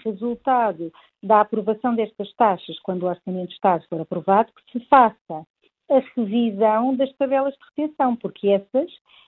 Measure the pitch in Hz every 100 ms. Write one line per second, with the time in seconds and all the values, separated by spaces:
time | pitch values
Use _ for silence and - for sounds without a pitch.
0 | 220 190 240 240 - 254 226 165 165 _
1 | _ _ 196 214 208 220 202 214 254 233
2 | 214 - 202 - 226 175 - 160 - 180
3 | 180 180 - 185 180 - 196 170 - 165
4 | 160 175 156 196 226 _ _ 240 - 277
5 | 226 220 - 160 160 _ _ _ - 269
6 | 269 - 208 233 233 196 220 220 254 262
7 | 269 - 269 269 277 277 _ - 302 302
8 | 254 240 190 - 202 196 196 254 349 -
9 | _ _